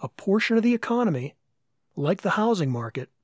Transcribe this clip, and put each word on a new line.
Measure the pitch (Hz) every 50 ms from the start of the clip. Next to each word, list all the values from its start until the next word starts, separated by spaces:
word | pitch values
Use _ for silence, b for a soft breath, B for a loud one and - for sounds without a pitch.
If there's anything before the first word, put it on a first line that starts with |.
a | - -
portion | _ - - 196 196 220 - - 226
of | 226 220
the | 240 240
economy, | 226 - - 233 247 240 208 147 123 120 - - _ _ _ _ _ _ _ _ _ _ _ -
like | 139 143 147 202 -
the | - -
housing | - 208 214 233 226 180 147 131
market, | 120 120 117 113 - 131 123 - _ _